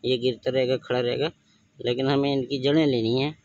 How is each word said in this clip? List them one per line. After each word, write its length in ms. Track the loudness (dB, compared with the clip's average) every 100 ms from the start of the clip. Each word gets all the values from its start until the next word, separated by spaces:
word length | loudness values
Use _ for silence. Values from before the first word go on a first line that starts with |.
ये 140 | -2 0
गिरता 320 | -2 -2 -2
रहेगा, 260 | 0 0 -2
खड़ा 200 | -2 -2
रहेगा, 320 | -2 -2 -4 -6 _ _ _ -8
लेकिन 300 | -4 0 2
हमें 220 | 2 2
इनकी 280 | -2 -2 -2
जड़ें 240 | 2 4 4
लेनी 340 | 2 2 0
है 140 | -2 -6